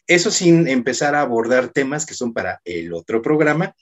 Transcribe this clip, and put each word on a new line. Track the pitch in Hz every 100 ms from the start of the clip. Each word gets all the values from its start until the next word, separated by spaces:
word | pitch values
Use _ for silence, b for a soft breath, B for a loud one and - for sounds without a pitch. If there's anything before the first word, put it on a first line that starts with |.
| -
Eso | 175 208
sin | - 175 170 165
empezar | 131 120 123 147 147
a |
abordar | 135 117 113 127 123
temas | - 135 151 -
que |
son | - 120
para | 113 92 87
el | 87 87 85
otro | 85 - 113
programa | 143 151 151 151 190 -